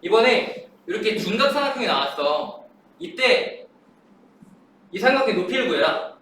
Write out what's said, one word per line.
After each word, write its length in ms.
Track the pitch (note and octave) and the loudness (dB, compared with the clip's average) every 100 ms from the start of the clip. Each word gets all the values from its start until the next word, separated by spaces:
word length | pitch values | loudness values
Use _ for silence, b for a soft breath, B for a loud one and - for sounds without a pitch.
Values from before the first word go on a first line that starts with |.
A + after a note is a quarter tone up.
이번에 640 | F3 A3 B3 A3+ - - - _ - | 4 4 6 4 0 -10 -16 _ -8
이렇게 300 | G3 G#3+ G#3+ | -4 -2 -2
둔각 340 | F3 A3 C#4 | -2 0 2
삼각형이 340 | C#4 C#4 C4 A3 | 2 -2 -2 -2
나왔어. 760 | C#3 C#3+ - C#3+ D3+ - - - _ _ _ | 0 -2 -2 0 0 -4 -12 -20 _ _ _
이때 680 | E3+ - B3+ - - - - _ _ _ _ _ _ _ - - _ _ _ | -12 0 2 2 0 -10 -18 _ _ _ _ _ _ _ -20 -20 _ _ _
이 60 | F3 | 0
삼각형의 360 | C4 C4+ C4+ - | 2 4 2 0
높이를 260 | - C4 B3 | -2 -2 0
구해라. 460 | - - - - - | 0 0 0 -6 -14